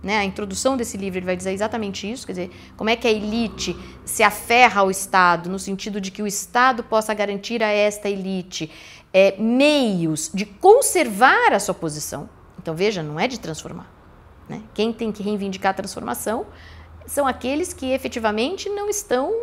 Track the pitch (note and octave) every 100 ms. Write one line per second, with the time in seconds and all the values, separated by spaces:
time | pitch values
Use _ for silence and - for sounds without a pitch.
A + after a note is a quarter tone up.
0 | F#3+ G#3+ G3 G3 G#3 F#3 C4 C4+ A#3 G3+
1 | G3 F#3 F#3 F3+ F#3+ F#3+ G#3+ A#3 G#3 G3
2 | G3 B3+ - F#3 F3 - - - G#3 A3+
3 | A#3+ G#3+ G#3 A3+ A3+ - - E3+ - -
4 | - - G#3 - - A#3+ B3 G3+ G3 F#3+
5 | - F#3+ F3+ E3+ E3+ F#3+ F#3 G3 - G#3
6 | G3 - G#3 G3 - A#3+ B3+ A#3+ A#3 A3
7 | G#3+ G#3 G3+ G3+ G3+ A#3 G#3+ G#3 G#3 G#3
8 | G#3 G3+ F#3+ F#3 F3+ - D#3 - - -
9 | - F#3 G3 G3 A3 B3 C#4+ D4 A#3+ F#3
10 | E3 D3+ - F#3 G#3 - F#4 A#4 - F#4
11 | C4+ G3 B3+ G4+ A#4 A3+ F#3+ F3 D#3+ D3+
12 | - C3+ D3+ - - - - D#3+ G3+ G3+
13 | D3+ D3+ G3+ C4+ - D#3 - F3 - -
14 | - - - - - D3 - - A3 A3+
15 | A3+ G3+ G3+ G#3 G3 F#3+ G3 F#3+ G3+ -
16 | - A#3+ - A3+ G#4+ - - - - -
17 | - - C#4 B3 B3 D4 F4 - C4 C4
18 | C4 A#3+ A3 G#3+ B3+ F#4+ G4+ G4+ G#4 G#4
19 | - B3+ D4 A4+